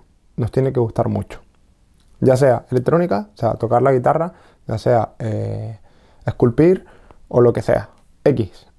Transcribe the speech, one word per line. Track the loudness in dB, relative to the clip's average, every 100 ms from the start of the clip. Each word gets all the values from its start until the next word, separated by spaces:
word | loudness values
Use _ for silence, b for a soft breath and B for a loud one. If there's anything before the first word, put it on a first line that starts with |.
| _ _ _ -8
nos | -4
tiene | -2 -2
que | -2
gustar | -2 -2 -2
mucho. | -4 -6 -14 -20 _ _ _ _ _ _ _
Ya | 2 4
sea | 4 0 -2
electrónica, | -4 0 0 0 -4 -6
o | -6
sea, | -4
tocar | -2 -2 0
la | 2
guitarra, | 2 0 0 -4 b b b -8
ya | -4
sea, | 0 0 0 -6
eh, | -8 -6 -6 -8 -10 -14 b b b b
esculpir | -8 0 0 4 2 2 b b b b -4
o | 2
lo | 2
que | 2
sea. | 0 -2 -4 _ _ _
X, | -2 0 -4 -10 _